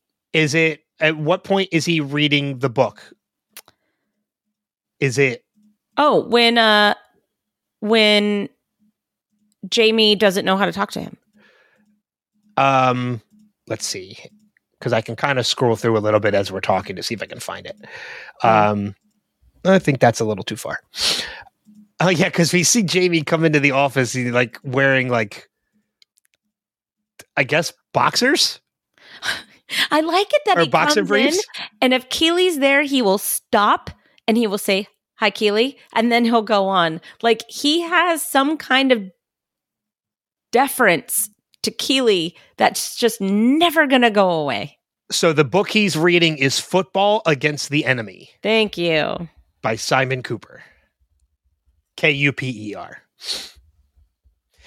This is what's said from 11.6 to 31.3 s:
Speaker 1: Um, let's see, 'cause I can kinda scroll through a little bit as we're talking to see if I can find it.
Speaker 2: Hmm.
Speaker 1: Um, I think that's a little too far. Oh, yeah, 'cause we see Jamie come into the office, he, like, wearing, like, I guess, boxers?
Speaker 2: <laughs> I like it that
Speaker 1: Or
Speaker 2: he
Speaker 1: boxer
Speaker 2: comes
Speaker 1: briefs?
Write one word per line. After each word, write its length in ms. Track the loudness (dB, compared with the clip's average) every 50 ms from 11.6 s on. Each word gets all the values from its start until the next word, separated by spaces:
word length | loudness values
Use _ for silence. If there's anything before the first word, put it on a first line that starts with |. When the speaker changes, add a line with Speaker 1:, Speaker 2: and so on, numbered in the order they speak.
| _ _ _ _ _ _ _ _ _ _ _ _ _ _ _ _ _ _ _ 0
Speaker 1:
Um, 640 | 2 2 4 4 2 2 2 0 -2 -4 -6 -8 -10 _ _ _ _ _ _ _ _
let's 200 | -12 -10 -8 -8
see, 320 | -8 -10 -10 -12 -16 -18 -20 -20 -20 _ _ _ _ _ _ _ _ _ -10
'cause 120 | -6 -2 -2
I 80 | -2
can 160 | -2 -4 -6
kinda 260 | -4 -2 -2 0 0 -2
scroll 320 | -2 -2 0 0 0 0
through 200 | 0 0 0 0
a 40 | 0
little 200 | 2 2 2 2
bit 140 | 2 2 0
as 180 | 0 -2 -2 -6
we're 80 | -6
talking 360 | -2 -2 0 -2 -2 -6 -10
to 60 | -10 -10
see 120 | -8 -8
if 80 | -8 -10
I 40 |
can 140 | -12 -14 -14
find 260 | -12 -12 -12 -12 -14
it. 100 | -16 -18 -18 -20 -20 -20 -18 -18 -18 -18 -18 -20 -20 -8 -2 2
Speaker 2:
Hmm. 40 | 2
Speaker 1:
Um, 460 | 4 4 4 2 0 -2 -4 -6 -8 -12 _ _ _ _ _ _ _ _ _ _ _ _ 0
I 140 | 2 2 2
think 220 | 2 0 0 4
that's 200 | 4 2 2 2
a 40 | -2
little 180 | -4 -4 -6 -6
too 120 | -8 -10
far. 240 | -10 -8 -10 -10 -12 -14 _ -8 -4 -4 -2 -2 -4 -6 -10 -14 -16 -20 -20 _ _ _ -20 -20 -20 -20 _ _ -2 0
Oh, 60 | 0
yeah, 220 | 2 2 0 0
'cause 220 | 0 0 0 0 0
we 100 | 0 0
see 200 | 2 2 0 0
Jamie 400 | 0 0 0 0 0 0 -2 -2
come 220 | 0 0 0 2
into 160 | 2 2 2
the 120 | 2 2 2
office, 400 | 2 0 0 0 -2 -2 -2 -2
he, 180 | -4 -4 -2
like, 280 | -2 -2 -2 -2 -6 -12 -12
wearing, 460 | -6 -2 0 2 2 2 0 0 -2
like, 400 | -2 -4 -4 -6 -8 -16 -20 _ _ _ _ _ _ _ _ _ _ _ _ _ _ _ _ _ _ _ _ _ _ _ _ _ _ _ _ _ _ _ _ _ _ -20 -20 _ _
I 80 | -4 -2
guess, 280 | 0 0 -2 -2 -4 -8 _ _ _ -2
boxers? 680 | 0 0 0 0 0 0 0 0 0 0 -2 -4 -8 _ _ _ _ _ _ _ _ -20 -20 -20 -12 -8
Speaker 2:
<laughs> 680 | -8 -8 -8 -10 -18 _ _ _ -8 -6 -4 -2 0
I 100 | 0 0
like 280 | 0 2 0 0 0 2 0
it 100 | 0 2
that 120 | 2 2 2
Speaker 1:
Or 40 | 2
Speaker 2:
he 60 | 2
Speaker 1:
boxer 320 | 2 2 2 2 2 0
Speaker 2:
comes 80 | 0 0
Speaker 1:
briefs? 280 | 2 2 2 2